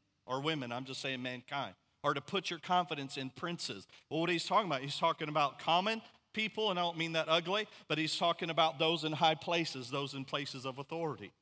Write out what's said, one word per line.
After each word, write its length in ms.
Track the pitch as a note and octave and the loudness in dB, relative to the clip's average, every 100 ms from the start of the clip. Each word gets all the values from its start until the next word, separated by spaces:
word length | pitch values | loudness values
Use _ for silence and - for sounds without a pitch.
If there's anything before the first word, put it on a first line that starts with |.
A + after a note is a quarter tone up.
| _ _ - | _ _ -4
or 160 | C3 | -2
women, 300 | C#3+ D#3+ B2 | 0 0 -2
I'm 140 | A#2+ C3 | -6 -6
just 160 | C3 | -6
saying 200 | C#3 C3 | -4 -4
mankind, 540 | B2+ B2 - C#3+ A#2 F2+ _ _ | -4 -8 -6 -6 -6 -8 _ _
or 100 | C#3+ C#3+ | 0 0
to 60 | |
put 280 | - G3 F3 | 0 -4 -2
your 100 | E3+ | -8
confidence 560 | - F3+ E3+ D3+ C3+ - | 2 2 4 -2 -4 -6
in 140 | C3 | -6
princes. 580 | - F3 E3+ - G2+ - - _ | -6 -6 -4 -4 -6 -10 -20 _
Well, 120 | D3 | -2
what 80 | E3+ | 2
he's 160 | E3+ - | 0 2
talking 220 | G3 G3+ | 2 2
about, 140 | C#3 | 0
he's 160 | C#3 C#3 | -2 0
talking 320 | E3+ D#3 D#3 | 2 2 0
about 300 | D3+ C#3+ - | 2 2 0
common 420 | - E3+ G3 A3 - - _ | 2 4 4 -2 -6 -20 _
people, 380 | - G#3+ - A3 | -4 -4 0 0
and 80 | F3+ | 2
I 40 | |
don't 140 | F3 E3+ | 0 0
mean 140 | E3 | 0
that 180 | E3 D3+ | 0 4
ugly, 380 | D#3+ E3+ G3+ G#3 - - | 4 4 -2 -2 -10 -4
but 120 | D3+ | -2
he's 180 | D#3 - | 0 2
talking 320 | F3 E3 E3+ | 2 2 0
about 300 | D#3+ D#3+ D3+ | 4 4 4
those 240 | D#3+ E3 | 2 2
in 80 | D#3 | 0
high 240 | D3+ E3 D#3+ | 4 4 4
places, 560 | - F3 D#3+ C3 A#2+ | 0 0 0 -4 -4
those 240 | C#3 C#3 C#3 | -4 -4 -6
in 100 | C3+ | -6
places 400 | D3 C#3 C#3 C3 | -4 -4 -6 -8
of 140 | B2+ | -8
authority. 520 | C#3 E3 E3 A#2 G2+ _ | -8 -4 -4 -4 -12 _